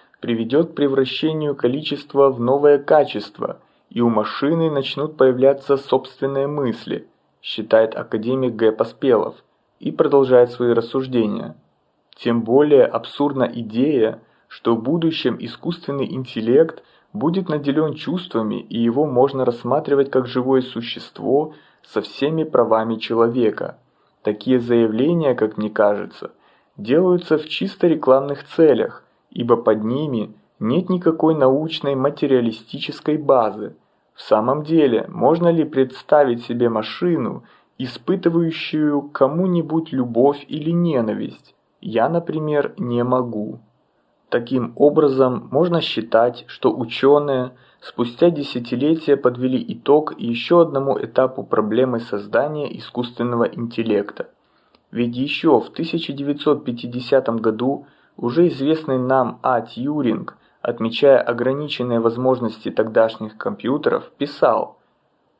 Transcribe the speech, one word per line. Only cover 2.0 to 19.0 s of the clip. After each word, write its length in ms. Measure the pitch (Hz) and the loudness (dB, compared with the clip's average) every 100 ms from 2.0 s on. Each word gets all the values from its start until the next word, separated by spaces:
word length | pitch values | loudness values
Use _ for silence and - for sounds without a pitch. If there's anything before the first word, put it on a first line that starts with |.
| - 143 139 | -2 2 4
в 80 | 123 | 4
новое 400 | 120 139 147 143 | 0 4 6 4
качество, 800 | 139 156 147 104 - - - - _ _ _ | 4 4 4 -2 -10 -8 -8 -10 _ _ _
и 100 | 117 | 0
у 80 | 120 | 2
машины 600 | 107 107 - 139 165 165 | 2 -2 -2 -2 0 0
начнут 460 | 143 135 - 151 156 | -2 -4 -6 -4 2
появляться 600 | 131 123 135 139 - 135 | 4 6 4 2 0 -2
собственные 680 | - 135 - - 139 139 143 | 0 -2 -2 -6 -4 -2 -4
мысли, 640 | 147 127 113 - - - _ _ _ | -2 -4 -4 -6 -8 -10 _ _ _
считает 540 | - - 107 110 113 - | -12 -10 2 4 4 -2
академик 580 | - 110 113 131 127 | -6 -6 -2 -2 -2
Г. 160 | 107 110 | 2 2
Поспелов, 640 | 110 117 - 139 110 - - _ _ _ _ | 2 -2 -2 2 2 0 -8 _ _ _ _
и 100 | - | -4
продолжает 600 | - 156 139 131 127 123 | 0 4 4 6 6 6
свои 200 | - 123 | 2 0
рассуждения. 840 | 117 113 135 131 123 107 - - - _ _ _ _ _ | 2 0 -4 -2 0 0 -2 -10 -16 _ _ _ _ _
Тем 280 | - 120 117 | -6 -2 0
более 420 | 110 131 147 139 | 4 4 6 6
абсурдна 680 | 117 117 117 - 143 135 123 | 6 2 -6 -4 -2 0 -2
идея, 680 | 117 107 113 143 139 110 - _ _ _ | -4 -6 -2 0 2 0 -2 _ _ _
что 300 | - 117 113 | -6 -2 0
в 60 | |
будущем 540 | 117 170 165 160 127 110 | 0 0 0 -2 -4 -4
искусственный 720 | 117 - - 170 - 139 127 | -10 -10 -10 -8 -8 -6 -6
интеллект 680 | 131 127 113 113 135 160 - _ _ _ | -8 -8 -4 2 4 2 -2 _ _ _
будет 360 | 104 143 185 175 | -4 -2 -2 -2
наделен 460 | 151 143 147 156 | -4 -2 0 0
чувствами, 640 | - - 180 - 117 110 104 | -4 -6 -6 -4 -4 -4 -6
и 180 | - 117 | -6 -2
его 280 | 117 123 | 0 0